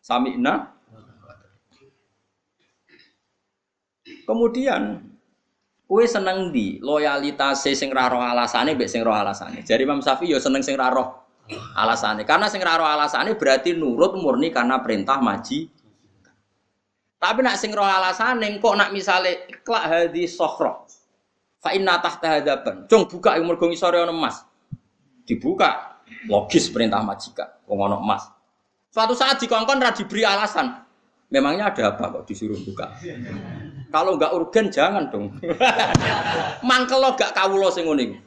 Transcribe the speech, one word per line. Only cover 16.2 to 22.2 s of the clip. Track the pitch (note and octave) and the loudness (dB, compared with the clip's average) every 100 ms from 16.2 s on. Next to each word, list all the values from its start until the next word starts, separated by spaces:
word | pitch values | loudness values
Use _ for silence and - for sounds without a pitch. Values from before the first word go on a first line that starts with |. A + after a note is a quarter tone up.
| _ _ _ _ _ _ _ _ _ _ | _ _ _ _ _ _ _ _ _ _
Tapi | F3+ A3 | -2 2
nak | B3+ G3 | 0 0
sing | G#3+ | -4
roh | G#3 G3 | 0 2
alasane | F#3+ F#3 F#3 A3+ B3 G#3+ G#3 | 4 2 0 0 0 -2 0
kok | A3+ G3+ | 2 2
nak | F#3+ | 0
misale | G3 F#3 F#3 F#3 F3 - | -2 0 2 2 -4 -10
ikhla | - - A3+ D#3+ | -18 -4 -2 2
hadhi | E3 E3+ D3+ F3 | 2 2 -2 -4
sokhro. | - D#3+ - C3+ - - - _ _ _ _ _ _ | -2 -4 0 -2 -2 -16 -20 _ _ _ _ _ _
Fa | - | -4
inna | F#3+ F#3+ F3 | 0 2 2
tahta | F3 - | 0 -2